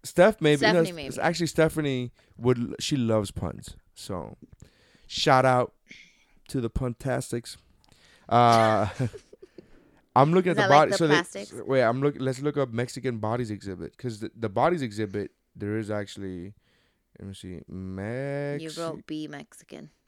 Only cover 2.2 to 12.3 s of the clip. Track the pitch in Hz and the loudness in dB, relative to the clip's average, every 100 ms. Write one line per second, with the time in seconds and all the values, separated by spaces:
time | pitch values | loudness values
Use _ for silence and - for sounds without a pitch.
2.2 | _ - 117 127 120 - - 143 117 110 | _ -2 0 2 -2 -6 -4 0 2 0
3.2 | 98 - 87 - - - _ - - 92 | 0 -6 -10 -10 -16 -20 _ -20 -10 -10
4.2 | 57 - - - - _ _ _ - - | -10 -16 -20 -20 -20 _ _ _ -12 -2
5.2 | 151 131 131 127 123 _ _ - - _ | 4 6 6 4 0 _ _ -20 -20 _
6.2 | _ _ _ 135 117 - 127 120 135 127 | _ _ _ -6 -4 -4 -6 -6 -4 -4
7.2 | - 120 - - _ _ _ _ _ _ | -4 -8 -8 -20 _ _ _ _ _ _
8.2 | - 120 120 113 110 110 104 - 127 - | 0 6 6 6 6 4 0 -2 -6 -6
9.2 | _ - - - _ - _ _ _ 123 | _ -20 -20 -20 _ -20 _ _ _ 4
10.2 | 143 175 180 165 196 147 139 196 165 160 | 6 4 2 0 6 6 6 2 4 2
11.2 | 175 196 202 - - 135 117 123 143 143 | 2 -10 -14 -12 0 2 2 2 0 0
12.2 | 131 | -6